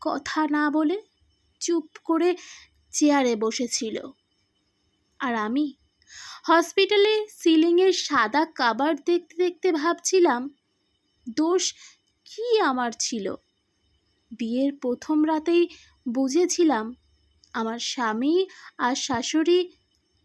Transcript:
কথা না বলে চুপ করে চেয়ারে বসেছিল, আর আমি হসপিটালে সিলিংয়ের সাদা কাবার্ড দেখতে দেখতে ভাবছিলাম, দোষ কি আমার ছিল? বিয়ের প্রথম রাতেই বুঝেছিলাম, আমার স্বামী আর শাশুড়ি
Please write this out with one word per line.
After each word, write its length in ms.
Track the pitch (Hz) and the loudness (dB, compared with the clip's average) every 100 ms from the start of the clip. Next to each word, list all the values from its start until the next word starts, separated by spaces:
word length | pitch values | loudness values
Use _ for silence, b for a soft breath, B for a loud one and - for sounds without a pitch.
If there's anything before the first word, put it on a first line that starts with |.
কথা 460 | 311 277 - 311 302 | -8 -6 -6 -4 -2
না 200 | 294 294 | 0 0
বলে 300 | 302 311 403 - _ _ _ _ _ | 0 0 -2 -8 _ _ _ _ _
চুপ 280 | - 330 311 - | -4 -4 -4 -8
করে 320 | - 330 349 349 B B B _ _ | -2 0 0 -2 B B B _ _
চেয়ারে 440 | - 294 285 247 226 | 0 2 4 2 0
বসেছিল, 640 | 220 226 240 - 226 - - - _ _ _ _ _ _ _ _ _ - | -2 -4 -4 -6 -6 -8 -12 -20 _ _ _ _ _ _ _ _ _ -8
আর 160 | 262 226 | -4 -2
আমি 380 | 214 269 294 254 _ _ B B B B | -2 -2 -2 -6 _ _ B B B B
হসপিটালে 840 | - 339 330 - 381 415 415 427 427 | 2 2 4 0 2 4 4 2 -4
সিলিংয়ের 600 | - 339 320 339 349 381 | -2 2 4 4 4 4
সাদা 540 | 359 - 269 214 285 320 | 2 0 0 2 0 -2
কাবার্ড 560 | - 240 226 294 294 - | 0 -2 0 0 0 -2
দেখতে 300 | 349 330 330 | -2 -2 -2
দেখতে 360 | 359 349 370 | -2 0 -2
ভাবছিলাম, 800 | 311 330 339 - 370 339 247 277 - _ _ _ _ _ _ 247 226 | 0 -2 -2 0 2 4 2 -4 -14 _ _ _ _ _ _ -8 -2
দোষ 380 | 320 370 - B B B _ _ - | 0 0 -2 B B B _ _ -16
কি 340 | - 480 440 | -8 0 2
আমার 320 | 320 254 240 226 | 2 0 -4 -4
ছিল? 360 | - 226 190 - _ _ _ _ _ _ _ _ _ 220 | -6 -6 -6 -8 _ _ _ _ _ _ _ _ _ -10
বিয়ের 360 | 226 247 277 277 | -4 0 -2 -2
প্রথম 460 | 254 247 - 302 302 | -4 -4 -2 0 2
রাতেই 400 | 311 311 339 339 B B B 254 | 0 2 2 0 B B B -6
বুঝেছিলাম, 840 | 240 269 302 359 - 320 226 226 247 _ _ _ _ _ | -2 0 0 0 2 2 2 -4 -12 _ _ _ _ _
আমার 260 | 233 226 233 | -6 -6 -6
স্বামী 680 | - - 226 220 277 349 370 B B - | -8 -4 -2 -2 0 0 0 B B -4
আর 180 | 247 262 | -2 -2
শাশুড়ি 760 | - 240 254 311 320 359 359 _ _ _ _ _ | -4 -4 -2 0 2 2 0 _ _ _ _ _